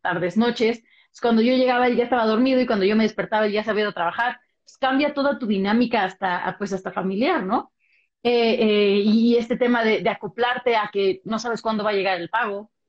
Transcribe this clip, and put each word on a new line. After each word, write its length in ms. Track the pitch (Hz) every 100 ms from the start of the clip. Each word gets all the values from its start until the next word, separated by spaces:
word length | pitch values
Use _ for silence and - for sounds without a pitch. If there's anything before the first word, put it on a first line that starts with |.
tardes, 340 | 185 175 175 185
noches, 460 | 240 233 226 233 - _ _
pues, 80 | -
cuando 220 | 240 226
yo 120 | 233
llegaba, 340 | 254 254 247 247
él 80 | 233
ya 80 |
estaba 200 | 240 247 220
dormido, 320 | 220 262 254
y 60 | 247
cuando 200 | 214 185
yo 100 | 220
me 60 |
despertaba, 400 | 214 - 185 214 214
él 60 |
ya 100 | 208
se 80 | 214
había 120 | 208
ido 80 | 208
a 40 |
trabajar. 460 | - 170 180 240 240 _ _
Pues, 140 | _ _
cambia 340 | 262 269 285
toda 260 | 285 277 277
tu 80 | 233
dinámica 580 | 202 196 220 233 233
hasta, 340 | 185 - 190 180 180
ah, 80 | 185
pues, 160 | 196
hasta 180 | 190 190
familiar, 520 | 190 185 190 277 330
¿no? 280 | 185 254 - _ _ _ _ _
Eh, 340 | 240 240 226 214
eh, 420 | 214 208 208 202
y 320 | 208 220 233 240
este 200 | 226 240
tema 260 | 247 240
de, 160 | 220 208
de 80 | 180
acoplarte 640 | 202 208 - 240 247 - 226
a 120 | 208
que 280 | 202 196 185
no 140 | - 220
sabes 220 | 233 226
cuándo 240 | 226 220
va 60 | 208
a 40 |
llegar 240 | 202 190 180
el 100 | 170
pago, 400 | 226 233 202 214 _